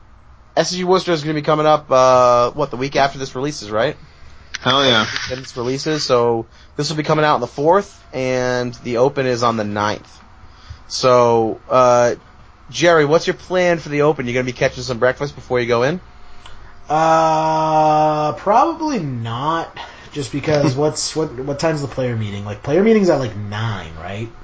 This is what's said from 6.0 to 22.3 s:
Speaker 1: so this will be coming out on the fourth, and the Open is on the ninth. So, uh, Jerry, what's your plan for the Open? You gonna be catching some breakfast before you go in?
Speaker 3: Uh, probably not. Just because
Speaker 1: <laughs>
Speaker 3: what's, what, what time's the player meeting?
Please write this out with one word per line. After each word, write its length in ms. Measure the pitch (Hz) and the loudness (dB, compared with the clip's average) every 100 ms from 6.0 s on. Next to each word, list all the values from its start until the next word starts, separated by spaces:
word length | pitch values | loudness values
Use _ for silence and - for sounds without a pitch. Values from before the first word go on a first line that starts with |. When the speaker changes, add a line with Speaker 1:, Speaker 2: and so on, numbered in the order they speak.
Speaker 1:
so 420 | - 123 120 117 113 - - - | 0 2 2 0 -4 -16 -14 -6
this 140 | 147 | -4
will 60 | 151 | -4
be 60 | |
coming 220 | 151 156 | 0 2
out 100 | 151 127 | 4 2
on 40 | |
the 60 | 120 | -2
fourth, 560 | - 151 196 202 - - | -2 2 2 0 -14 -12
and 640 | 123 127 127 127 123 123 120 | -6 -2 -2 0 -2 -4 -8
the 140 | 123 117 | -4 2
Open 260 | 135 139 127 | 2 2 -2
is 160 | 120 | 0
on 140 | 120 113 | 0 0
the 80 | |
ninth. 560 | 104 101 104 - - - - - - - - - - | -2 -2 -2 -4 -10 -20 -20 -20 -20 -20 -20 -20 -12
So, 720 | - 131 123 120 117 110 - - | 0 4 6 6 4 0 -4 0
uh, 460 | 127 123 123 120 - - - - - - | 4 6 6 4 0 -10 -20 -20 -20 -12
Jerry, 340 | 127 170 165 143 | 0 4 4 4
what's 200 | 165 180 | 2 0
your 80 | |
plan 440 | 165 - 180 175 170 | -6 -2 0 2 0
for 100 | 151 | -2
the 140 | 143 | 0
Open? 240 | 147 143 123 | 2 0 -2
You 80 | |
gonna 100 | 123 | -2
be 80 | 127 | -2
catching 300 | 120 135 127 | -2 -2 -2
some 160 | 123 117 | -8 0
breakfast 360 | 123 131 147 | 0 0 -8
before 240 | 143 - 127 | -10 -4 -2
you 60 | 117 | 0
go 160 | 117 | 0
in? 160 | 131 180 - - - - - - - - - | 0 -2 -10 -20 -18 -18 -16 -18 -18 -16 -4
Speaker 3:
Uh, 1400 | 156 160 160 160 156 160 156 156 156 156 151 151 151 151 | 0 2 4 2 2 0 0 0 2 2 2 2 0 -4
probably 640 | 147 190 226 320 320 311 254 | -4 2 2 2 -2 -4 -4
not. 760 | 147 123 113 120 147 165 147 - - - - | -6 -6 -8 -6 -4 -4 -6 -12 -16 -18 -14
Just 180 | 147 135 | -10 -8
because 440 | 143 156 147 135 127 | -6 0 0 0 0
Speaker 1:
<laughs> 60 | |
Speaker 3:
what's, 320 | 151 151 - 156 | -2 -2 -6 -4
what, 160 | 156 | -6
what 260 | 120 135 139 | -6 -8 -4
time's 220 | 165 151 | -2 -2
the 60 | 135 | -6
player 280 | - 127 117 | -4 -4 -4
meeting? 280 | 104 | -6